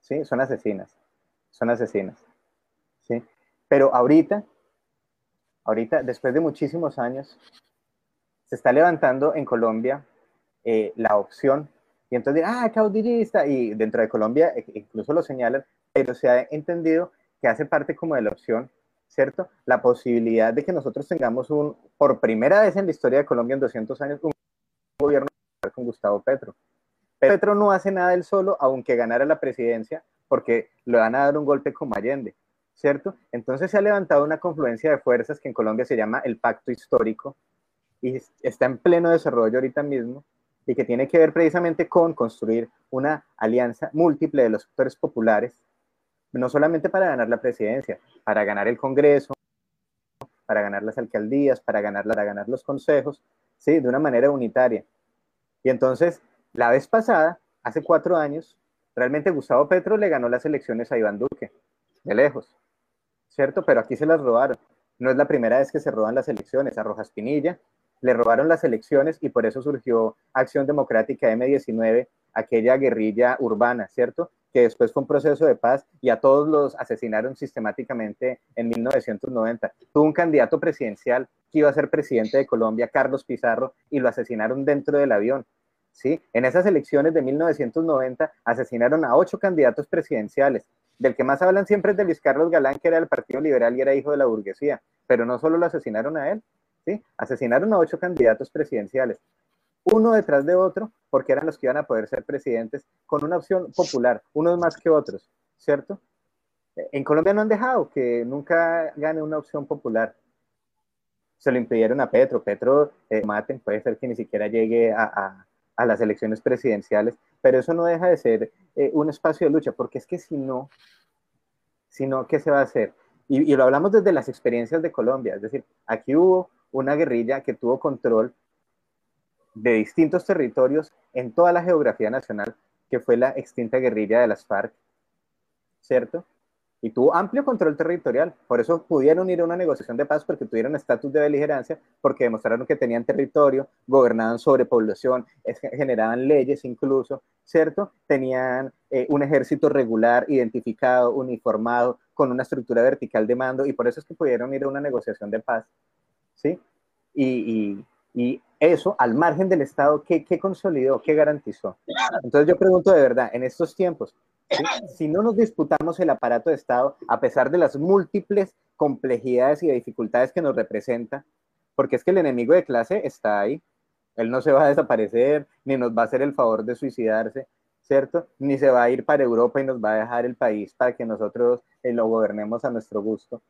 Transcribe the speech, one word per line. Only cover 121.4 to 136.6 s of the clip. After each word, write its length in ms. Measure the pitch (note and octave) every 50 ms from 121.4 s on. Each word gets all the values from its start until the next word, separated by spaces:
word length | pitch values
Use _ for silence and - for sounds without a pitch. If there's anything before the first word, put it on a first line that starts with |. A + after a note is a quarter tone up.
| _ _ _ _ _ _ _ _ _ _
si 180 | _ - C3+
no, 200 | C3+ C3+ C3 B2
¿qué 120 | - D#3+ D3
se 120 | D3 D#3+
va 80 | C#3+ C#3
a 40 | C3+
hacer? 300 | C3+ - C3 G#2+ - _ _ _ _ _ _ _
Y, 240 | _ C#3+ C3 D#3 D3+
y 40 | C#3+
lo 80 | B2+ C3
hablamos 280 | B2+ C#3 C#3+ E3 G3+
desde 200 | G3 A3 F#3 G3+
las 180 | F3+ C#3 A#2+ -
experiencias 520 | B2+ - _ B2 A#2 A#2+ A#2 A2 D#3 E3
de 100 | D#3+ E3+
Colombia, 440 | - - A2 A#2+ C3 C3+ A#2+ B2 G2+
es 60 | G2+
decir, 220 | G#2 A2 - C3+ - _ _ _ _
aquí 280 | - A2+ A2 _ - C3+
hubo 340 | D#3+ F3+ F#3+ F#3 F#3 F3+ _ _ _ _ _
una 240 | - C3+ C3 C#3 D3
guerrilla 460 | D3+ E3 C#3+ B2 A#2 A#2 A2+ C3+ C3+
que 120 | - - A#2
tuvo 260 | - - A#2+ C3 C3
control 540 | - D3+ C3+ A#2 - B2 A#2 A2 A2 B2+ _ _ _ _ _ _ _ _ _ _ _ _ _ _ _ _ _ _ _ _ _ _ _ _ _
de 200 | A2 G#2+ A#2+ A#2
distintos 520 | A2 G#2+ - - - E3 D3+ - F3 -
territorios 680 | - G3 E3+ C3+ A#2 - C#3 B2+ C3 C#3+ D#3 D3+ _ _ _ _ _
en 220 | _ B2+ B2+ A#2+ A2
toda 180 | E3+ F3 F3
la 120 | F3 F3 E3+
geografía 460 | F3+ F3 D#3 D3 A#2 G2+ - A2+ G#2+
nacional, 460 | B2 C3 - - A2 G#2 G2+ - - _ _ _ _ _ _ _
que 120 | C3 A#2+
fue 160 | - - A#2+
la 140 | A#2 B2 C3
extinta 460 | C3+ C3+ - - _ - A#2 A2 - C3
guerrilla 420 | B2+ B2 A2 G#2+ G#2+ G2 A2 A#2+
de 60 | B2
las 180 | A2+ G#2 - _
farc, 260 | _ G#2 G2 - - _ _ _ _ _ _ _ _ _ _ _ _ _ _ _ _ _ _ _ _ _ _
¿cierto? 420 | _ _ C3 B2+ A#2+ - - E3+ F3 _ _ _ _ _ _ _